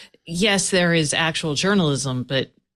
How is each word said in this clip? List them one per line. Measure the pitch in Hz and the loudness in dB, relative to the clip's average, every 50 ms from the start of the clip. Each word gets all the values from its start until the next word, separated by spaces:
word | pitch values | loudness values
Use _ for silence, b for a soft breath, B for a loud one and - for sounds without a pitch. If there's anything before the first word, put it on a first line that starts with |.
| B B B _ - | B B B _ -14
yes, | - 170 175 208 214 196 190 185 - | -10 -4 -2 0 2 2 0 0 0
there | - 185 175 170 170 | 0 2 2 4 2
is | 165 156 139 - | 2 2 0 0
actual | - 165 160 156 - - 160 143 | 0 0 -2 -2 -4 -4 -4 -4
journalism, | 127 - 190 202 202 170 147 139 127 131 135 127 127 123 | -2 0 2 2 2 2 2 0 0 -2 -4 -4 -4 -4
but | - 139 131 - - _ _ _ _ _ | -2 -2 -4 -4 -4 _ _ _ _ _